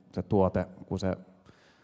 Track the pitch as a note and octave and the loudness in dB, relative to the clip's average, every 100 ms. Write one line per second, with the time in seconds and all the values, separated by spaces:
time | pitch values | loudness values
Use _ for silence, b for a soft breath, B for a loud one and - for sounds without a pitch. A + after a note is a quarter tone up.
0 | - - - G#2 F#2 G2 F2 - - F#2+ | -10 -8 0 4 4 2 -4 -8 -8 -4
1 | F#2+ F2+ - - b b b b | -2 -4 -8 -20 b b b b